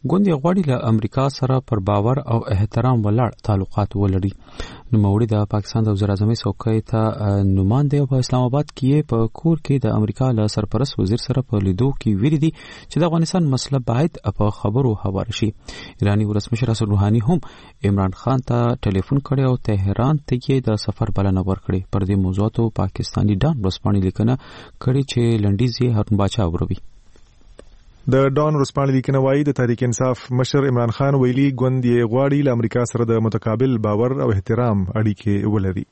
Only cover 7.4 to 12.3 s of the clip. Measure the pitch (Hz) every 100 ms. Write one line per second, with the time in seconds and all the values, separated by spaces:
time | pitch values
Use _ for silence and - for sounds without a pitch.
7.4 | 98 95 95 123 147 143 139 131 120 127
8.4 | 127 139 147 - 131 147 147 117 113 -
9.4 | 165 165 - 135 113 110 107 104 131 113
10.4 | 107 - 107 110 139 - 98 117 - 131
11.4 | 127 107 98 92 131 135 - 98 127